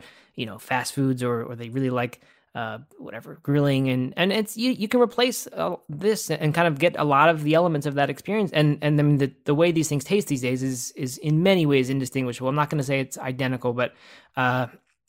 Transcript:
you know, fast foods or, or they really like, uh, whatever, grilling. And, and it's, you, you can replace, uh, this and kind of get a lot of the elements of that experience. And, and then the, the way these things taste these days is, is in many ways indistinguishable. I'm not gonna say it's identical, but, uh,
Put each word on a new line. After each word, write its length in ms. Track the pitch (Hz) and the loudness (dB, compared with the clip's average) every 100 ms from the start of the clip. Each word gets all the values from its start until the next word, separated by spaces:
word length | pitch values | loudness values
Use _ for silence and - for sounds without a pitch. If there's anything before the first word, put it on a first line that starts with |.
| - - _ - | -6 -20 _ -10
you 100 | 110 | -10
know, 140 | 104 | -10
fast 340 | - 127 123 | -4 -4 -2
foods 300 | - 135 127 | -2 0 0
or, 200 | 123 117 | -2 -2
or 120 | 117 117 | -4 -10
they 140 | 117 | -8
really 200 | 127 131 | -4 -2
like, 320 | 123 120 - _ _ _ 123 | -2 -4 -6 _ _ _ -10
uh, 220 | 113 110 143 415 | -8 -10 -16 -20
whatever, 400 | 269 113 220 - | -16 -16 -16 -14
grilling. 480 | - 143 143 135 135 | -2 2 2 2 2
And, 240 | 127 127 - | 0 -2 0
and 160 | 185 | 0
it's, 240 | 220 208 220 | 0 -2 -2
you, 160 | 247 | -2
you 160 | 240 214 | -2 0
can 140 | 247 | 2
replace, 460 | 240 233 247 - - | 2 2 0 -2 -8
uh, 300 | 190 170 175 - | -6 -6 -6 -10
this 400 | 147 196 208 - | -4 -2 -2 -2
and 240 | 156 156 | -2 0
kind 140 | 160 170 | 2 2
of 100 | 139 | 2
get 180 | 170 170 | 0 2
a 40 | |
lot 260 | 151 139 160 | 2 6 6
of 140 | 160 | 4
the 120 | 151 160 | 2 4
elements 320 | 175 151 143 | 4 0 -2
of 80 | 139 | 0
that 160 | 139 | -2
experience. 400 | 143 - 214 196 | -2 -4 -2 0
And, 240 | 156 151 147 | 2 4 4
and 160 | 147 147 | 2 2
then 180 | 147 143 | 4 4
the, 160 | 139 - - | 2 -2 -2
the 100 | 147 | 4
way 160 | 175 | 4
these 180 | 165 151 | 4 0
things 140 | 147 | -2
taste 240 | - 202 - | 0 0 0
these 140 | 139 | -2
days 200 | 123 127 | -2 -2
is, 300 | 131 123 - | -2 -4 -8
is 260 | - 131 127 | -8 -8 -6
in 240 | 151 156 | 0 2
many 240 | 185 190 151 | 4 4 4
ways 240 | 139 127 | 4 2
indistinguishable. 580 | 135 127 135 127 117 127 | -2 -2 -4 -4 -4 -2
I'm 80 | 147 | 0
not 140 | 147 | 0
gonna 140 | 156 | -2
say 160 | 135 135 | -2 -2
it's 180 | 131 - | -2 -6
identical, 560 | 131 127 131 127 127 | -8 -4 -4 -2 -2
but, 220 | 120 123 - - - _ - | -2 -4 -4 -20 -20 _ 0
uh, 300 | 127 127 123 - _ _ | 0 2 -2 -8 _ _